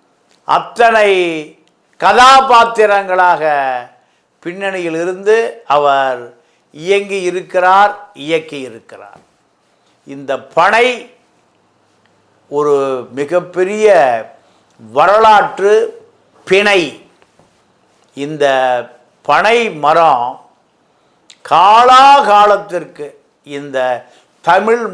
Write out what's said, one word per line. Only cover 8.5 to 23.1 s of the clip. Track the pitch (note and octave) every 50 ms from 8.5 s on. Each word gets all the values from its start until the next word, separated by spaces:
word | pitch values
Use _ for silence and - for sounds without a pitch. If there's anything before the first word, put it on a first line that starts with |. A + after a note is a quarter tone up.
| D3+ C#3+ C3 B2
இருக்கிறார். | A2 A2+ _ - A2 G2 G2+ G2+ - - _ _ _ _ _ _ _ _ _ _ _ _ _ _ _ _ _ C#3+ C#3
இந்த | C#3 C#3 C3 C3+ C3 - - -
பனை | D#3+ E3+ G3 G#3+ A3+ A#3+ B3+ B3 A3 - - _ _ _ _ _ _ _ _ _ _ _ _ _ _ _ _ _ _ _ _ _ _ _ _ _ _ _ - C#3+ C#3+
ஒரு | D3 D3 C#3+ C#3 C3+ C3+ C3 B2+ A#2 G#2+ A#2 C3
மிகப்பெரிய | D3 C#3+ E3 F3+ E3+ F3+ - F3 F#3 F#3 G#3 G#3+ G#3+ G#3+ G3 E3 D3 C3 A#2 A2+ A2 - - _ _ _ _ _ _ _ _ _ A#2 A2 A2
வரலாற்று | C3+ D3+ F3+ G3+ A3 A3 A3 G#3+ G3+ - - - - F#3 G3+ G#3+ A3 A3+ - - - - _ _ _ _ _ _ _ - -
பிணை. | F#3 G3 G#3 G#3 G3+ F#3+ E3 C3+ A#2+ - _ _ _ _ _ _ _ _ _ _ _ _ _ _ _ _ _ _ _ _ _ _ - C3 C#3
இந்த | D3 D#3 D3 C#3+ C#3 C3+ C3 B2+ B2+ B2+ B2 A#2 A#2 - _ _ _ _ _ _ -
பனை | C#3+ D#3+ F#3+ G#3+ A#3 A#3+ A#3 G#3+ F3 D3+ D3
மரம் | D3 D#3+ E3+ E3 D#3+ C3+ A#2+ A#2+ B2 C3+ - - _ _ _ _ _ _ _ _ _ _ _ _ _ _ _ _ _ - _ - -
காலாகாலத்திற்கு | C#3+ D#3+ F3+ G3 G#3+ A3+ B3 B3+ B3+ B3+ C4+ C#4 C#4 C#4+ C#4 G#3 G3+ G#3 G#3 G#3 G3+ G3 D#3+ D#3 E3+ F3 D3+ C3+ - - D3 C#3+